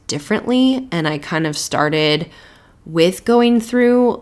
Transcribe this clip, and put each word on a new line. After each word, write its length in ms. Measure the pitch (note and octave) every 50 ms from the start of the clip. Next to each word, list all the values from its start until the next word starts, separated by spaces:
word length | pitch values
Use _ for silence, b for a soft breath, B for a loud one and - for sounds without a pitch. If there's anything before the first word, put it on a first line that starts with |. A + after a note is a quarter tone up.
| _
differently, 840 | - - D3 D3 - G#3+ - - - B3+ B3+ C4 C4 C4 B3+ C4 C4
and 160 | - E3+ D#3
I 120 | D3+ D3+ D3
kind 280 | D3 - E3 D#3 D#3+
of 120 | D#3 D3 -
started 720 | - - - - D3 D3+ D#3 D#3 D#3 D3+ D3+ D3+ E3 - b b b b b b b b b b -
with 400 | E3 D#3+ E3 E3 F3+ F#3 - -
going 360 | - A#3 A#3+ A#3+ A#3+ A#3+ A#3
through, 560 | A3+ - B3 B3 B3 A#3+ B3 B3 B3 A#3+ - -